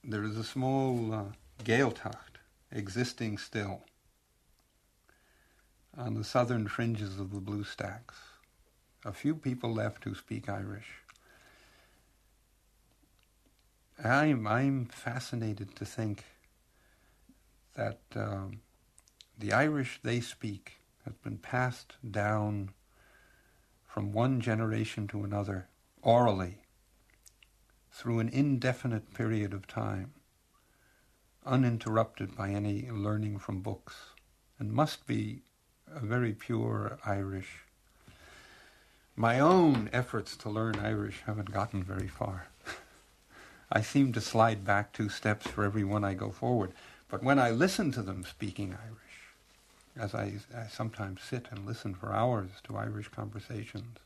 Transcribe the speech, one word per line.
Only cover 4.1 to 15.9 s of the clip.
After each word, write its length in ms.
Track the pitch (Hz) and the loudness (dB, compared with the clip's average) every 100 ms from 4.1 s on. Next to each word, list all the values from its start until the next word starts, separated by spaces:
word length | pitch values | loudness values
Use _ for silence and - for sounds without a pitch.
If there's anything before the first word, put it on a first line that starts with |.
| _ _ _ _ _ _ _ _ _ _ _ _ _ _ _ _ _ _ - | _ _ _ _ _ _ _ _ _ _ _ _ _ _ _ _ _ _ -10
on 180 | 123 | -4
the 100 | 110 | -4
southern 420 | 104 127 120 120 104 | 0 2 4 2 0
fringes 540 | - 117 110 104 95 | 0 0 0 -2 -4
of 120 | 95 | -6
the 80 | 101 | -6
Blue 240 | 98 104 | -4 -4
Stacks. 500 | 101 - 98 117 - - - - _ _ _ _ _ _ | -6 -6 -6 -8 -16 -20 -20 -20 _ _ _ _ _ _
A 80 | - | -12
few 220 | 104 143 | -4 -2
people 380 | 160 135 127 117 | 0 -2 -2 -2
left 320 | 113 110 - | -2 -2 -4
who 100 | - | -10
speak 340 | 104 - 110 110 | -10 -8 -10 -6
Irish. 380 | 101 101 101 - - - - _ - - - - - _ _ _ _ _ _ _ _ _ _ _ _ _ _ _ _ _ _ _ _ _ - | -6 -6 -10 -14 -20 -20 -20 _ -20 -20 -20 -20 -20 _ _ _ _ _ _ _ _ _ _ _ _ _ _ _ _ _ _ _ _ _ -6
I'm, 420 | 113 131 151 135 107 | 2 6 6 4 4
I'm 400 | 113 139 135 120 | 4 4 2 -2
fascinated 880 | - - 123 - 120 110 101 98 - | -6 -8 -6 -4 -2 -2 -4 -8 -8
to 100 | |
think 380 | 107 | -10